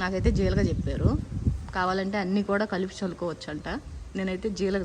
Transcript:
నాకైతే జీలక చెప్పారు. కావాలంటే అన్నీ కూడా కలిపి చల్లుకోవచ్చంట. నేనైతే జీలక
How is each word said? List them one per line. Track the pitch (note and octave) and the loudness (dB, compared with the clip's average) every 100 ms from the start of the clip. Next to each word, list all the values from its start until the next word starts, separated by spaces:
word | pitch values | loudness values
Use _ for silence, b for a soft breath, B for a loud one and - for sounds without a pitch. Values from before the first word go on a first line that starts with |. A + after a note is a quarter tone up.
నాకైతే | F#3 F#3+ G3 G3+ | -2 2 4 4
జీలక | F#3 G3 F#3 | 4 4 2
చెప్పారు. | - - F3 - - - - - - - G3 | 2 0 2 2 2 -2 -2 0 0 -2 -2
కావాలంటే | F3+ F#3 F#3+ G#3 | 0 0 0 0
అన్నీ | F#3 G3+ G3+ | 2 2 2
కూడా | G3+ G#3+ | 2 0
కలిపి | F#3 F#3+ - | 0 -2 -4
చల్లుకోవచ్చంట. | F#3+ E3 F3 D#3+ - D3+ E3 A3 - - - F#3+ | -6 -2 -4 -4 -6 -8 -6 -8 -8 -12 -8 -4
నేనైతే | F#3+ F#3 A3 F#3+ | -2 -2 -2 0
జీలక | G3 G3 | 0 0